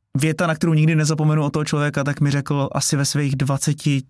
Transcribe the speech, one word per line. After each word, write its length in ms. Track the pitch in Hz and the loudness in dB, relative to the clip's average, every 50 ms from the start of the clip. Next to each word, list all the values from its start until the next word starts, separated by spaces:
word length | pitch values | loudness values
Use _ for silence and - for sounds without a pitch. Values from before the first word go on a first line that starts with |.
| _ _ _ 139 | _ _ _ 0
věta, 280 | 156 160 156 156 180 | 0 0 0 0 0
na 80 | 165 156 | -2 0
kterou 200 | 156 - 165 160 | 0 0 2 4
nikdy 200 | 151 156 160 165 | 4 4 4 4
nezapomenu 480 | 156 151 147 160 151 156 156 151 156 147 | 2 2 0 0 0 2 2 2 2 0
od 60 | 143 | 0
toho 120 | - 156 151 | -2 -2 -2
člověka, 400 | - - 147 147 147 - 143 139 | 0 0 0 0 0 -2 -2 -2
tak 160 | 143 139 - | -2 -2 0
mi 100 | 147 143 | 0 0
řekl 380 | 139 143 135 - 147 143 135 139 | 0 0 -2 -2 -2 -2 -2 -2
asi 240 | - 139 - - - | -2 -4 -2 0 0
ve 80 | 139 139 | 0 0
svých 320 | - - 143 147 139 139 | 0 -2 -2 -2 -2 0
dvaceti 680 | 131 135 131 139 139 - 151 151 151 - 151 139 135 131 - | -2 0 -2 -2 0 0 -2 -2 -2 0 0 0 0 -2 -6